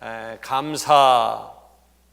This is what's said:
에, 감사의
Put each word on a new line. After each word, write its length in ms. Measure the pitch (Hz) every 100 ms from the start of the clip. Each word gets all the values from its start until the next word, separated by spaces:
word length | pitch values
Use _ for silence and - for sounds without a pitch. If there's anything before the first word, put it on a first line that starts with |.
에, 360 | 113 113 113 110
감사의 1080 | - 131 147 151 - 147 135 123 110 110 - - _ _ _ _ _